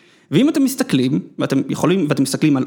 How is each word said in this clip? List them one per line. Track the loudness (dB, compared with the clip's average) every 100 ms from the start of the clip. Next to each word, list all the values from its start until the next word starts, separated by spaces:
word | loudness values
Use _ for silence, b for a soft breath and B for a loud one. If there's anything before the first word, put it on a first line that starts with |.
| b b b
ואם | 2 2
אתם | 2
מסתכלים, | -2 -2 -2 0 0 -2 -4 -6
ואתם | -2 -2 -2
יכולים, | -2 0 0 0
ואתם | 0
מסתכלים | 0 0 0
על | 0